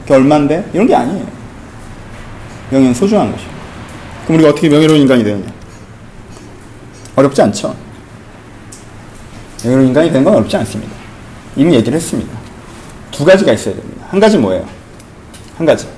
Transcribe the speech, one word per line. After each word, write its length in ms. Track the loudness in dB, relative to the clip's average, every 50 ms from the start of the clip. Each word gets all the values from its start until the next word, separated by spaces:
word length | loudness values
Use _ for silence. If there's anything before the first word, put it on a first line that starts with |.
| 0
그게 100 | 4 4
얼만데? 560 | 4 6 6 4 4 2 2 0 -2 -4 -4 -2
이런 140 | 0 2 2
게 80 | 2
아니에요. 320 | 2 0 0 -4 -6 -8 -10 -12 -16 -18 -18 -18 -18 -20 -20 -18 -18 -18 -18 -18 -18 -18 -18 -16 -16 -16 -16 -16 -16 -16 -16 -16 -16 -10 -2
명예는 240 | 2 4 4 4 4
소중한 360 | 2 0 2 2 2 0 0
것이에요. 220 | -4 -8 -10 -14 -16 -16 -16 -16 -16 -16 -18 -18 -18 -18 -18 -18 -18 -16 -4
그럼 120 | 0 2 4
우리가 140 | 6 4
어떻게 180 | 4 4 2 4
명예로운 320 | 4 4 6 6 6 6
인간이 200 | 6 4 4 4
되느냐? 300 | 2 0 -2 -4 -8 -10 -14 -18 -20 -20 -20 -20 -20 -20 -20 -20 -20 -20 -20 -20 -20 -20 -20 -20 -20 -20 -20 -20 -20 -20 -20 -20 -20 -20 -20 -20 -20 -8 0 2
어렵지 240 | 2 2 4 2
않죠? 340 | 2 2 2 -2 -6 -8 -8 -10 -16 -20 -20 -20 -20 -20 -20 -20 -20 -20 -20 -20 -20 -20 -20 -20 -20 -20 -20 -20 -20 -20 -20 -20 -20 -20 -20 -20 -20 -20 -18 -20 -20 -20 -18 -8 -4
명예로운 220 | 0 2 4 4 4
인간이 200 | 4 4 2 2
되는 160 | 2 2 2
건 120 | 4 4
어렵지 200 | 2 2 0 -2
않습니다. 380 | -4 -4 -4 -6 -10 -10 -10 -16 -18 -18 -20 -20 -20 -20 -20 -20 -20 -20 -12 0 2
이미 180 | 2 4 4
얘기를 180 | 4 2 2 -2 -4
했습니다. 340 | -4 -4 -6 -6 -6 -8 -12 -14 -16 -16 -20 -20 -20 -20 -20 -20 -20 -20 -20 -20 -18 -16
두 140 | -8 -2 4
가지가 260 | 6 6 6 6 2
있어야 240 | 0 0 -2 -6 -6
됩니다. 300 | -6 -10 -14 -16 -16 -14 -4
한 120 | 0 2
가지 160 | 4 4 4 4
뭐예요? 280 | 2 2 0 -2 -4 -8 -14 -20 -20 -20 -20 -20 -20 -20 -20 -20 -20 -20 -20 -20 -20 -20 -10 -4
한 80 | 2
가지. 220 | 2 2 2 0 -12 -16